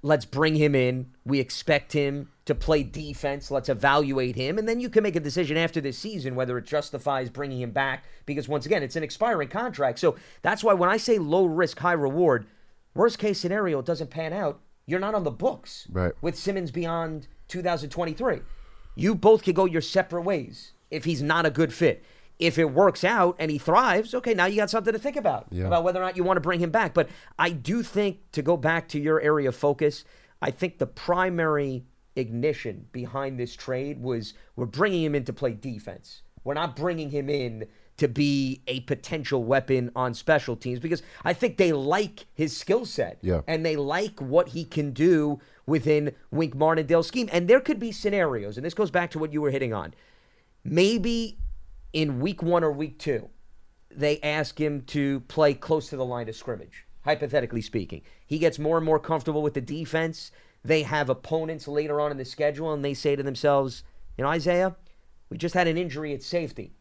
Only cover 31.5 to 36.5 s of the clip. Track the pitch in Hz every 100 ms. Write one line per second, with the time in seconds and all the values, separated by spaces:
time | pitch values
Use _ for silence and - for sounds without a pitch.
31.5 | 151 139 131 127 _ _ - 120 117 147
32.5 | 147 117 95 - 127 120 135 139 127 120
33.5 | - - 127 143 135 123 120 107 - -
34.5 | - 123 131 208 180 156 143 131 120 131
35.5 | 104 131 107 104 92 - - - - 127